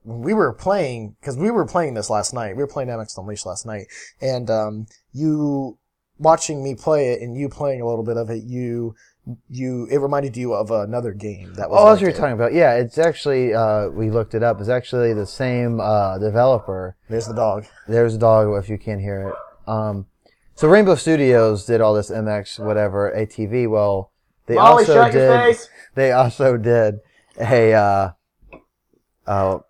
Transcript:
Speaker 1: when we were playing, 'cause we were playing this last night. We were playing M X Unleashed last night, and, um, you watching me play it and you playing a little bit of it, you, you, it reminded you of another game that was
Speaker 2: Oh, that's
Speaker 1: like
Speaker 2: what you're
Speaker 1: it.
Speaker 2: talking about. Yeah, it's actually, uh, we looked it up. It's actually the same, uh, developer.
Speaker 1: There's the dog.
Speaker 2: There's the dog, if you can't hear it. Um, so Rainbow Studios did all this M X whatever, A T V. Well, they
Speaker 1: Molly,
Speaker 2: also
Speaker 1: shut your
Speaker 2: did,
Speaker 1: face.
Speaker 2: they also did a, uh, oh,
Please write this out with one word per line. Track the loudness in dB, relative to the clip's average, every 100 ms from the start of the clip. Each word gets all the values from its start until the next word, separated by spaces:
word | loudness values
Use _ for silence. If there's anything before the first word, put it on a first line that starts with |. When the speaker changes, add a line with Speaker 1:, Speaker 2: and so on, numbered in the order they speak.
Speaker 1:
when | -16 -10
we | -2
were | 0 0
playing, | -2 -4 -2 -4 -8 -14 -14
'cause | -12 -4
we | -2
were | -2 -2
playing | -2 -4
this | -6 -4
last | -4 -4
night. | -8 -10 -8
We |
were | -8
playing | -6 -8
M | -8
X | -12 -14
Unleashed | -14 -12 -12
last | -12 -12
night, | -14 -14 -20 -20 _
and, | -6 -4 -2
um, | -2 -2 -6 -12 _ _
you | -4 -2 0 -2 -2 -6 -10 _ _ _ _
watching | 2 2 0 -8
me | -8 -6
play | -2 0 0
it | -2
and | -6 -8
you | -8
playing | -6 -6 -4
a | -4
little | -4
bit | -4 -6
of | -6
it, | -8
you, | -8 -8 -6 -6 -8 -12 _ _ -18 -18 _
you, | -10 -6 -6 -4
it | -2
reminded | 0 -2 -4 -6
you | -4
of | -4 -2
another | -4 -4 -6 -6
game | -8 -12 -14 -16
that | -10 0
was | 6
Speaker 2:
Oh, | 6
that's |
Speaker 1:
like | 6
Speaker 2:
what |
you're | 2
Speaker 1:
it. | 0
Speaker 2:
talking | -2
about. | 0 0
Yeah, | 4 4 2
it's | 0 0
actually, | 0 0 -2 0 0
uh, | 0 0 0 -2
we | -4 -2
looked | -2 -2
it | -2
up. | -2 -2
It's | -2
actually | -4 -2 -2 0
the | 0 -6
same, | -6 -4 -2 -2 -2
uh, | 0 0 0 -2
developer. | -2 2 2 2 -2 -8 -10 -14 -8
Speaker 1:
There's | -8 -6
the | -2
dog. | -2 -2 -8 _ -2
Speaker 2:
There's | 0 2
the | 2
dog, | 4 4 4 -2
if | -6
you | -8
can't | -8 -8
hear | -8 -8 -8
it. | -12 -16 _ -8
Um, | -6 -4 -6 -10 _ _ _ _ 0
so | 6
Rainbow | 6 6 2
Studios | 2 2 4 6 4 0 0
did | 2
all | 2
this | 2 -2
M | -6 -4
X | -6 -8 -8
whatever, | -4 0 0 0 -2
A | -2 -6
T | -6 -4
V. | -2 0
Well, | 0 2 0 -6 _ _ _ -2
they | 4
Speaker 1:
Molly, | 8 8
Speaker 2:
also | 6 6
Speaker 1:
shut | 6
your | 6 6
Speaker 2:
did, | 6 4 2
Speaker 1:
face. | -4 -20 -10 0
Speaker 2:
they | 2
also | 4 2 2 2 2
did | 2 2 2 -2 -12 _ _ -8
a, | 0 4 6
uh, | 4 4 2 -2 -6 _ _ _ -20 _ _ _ _ _ _ -4
oh, | -2 0 -2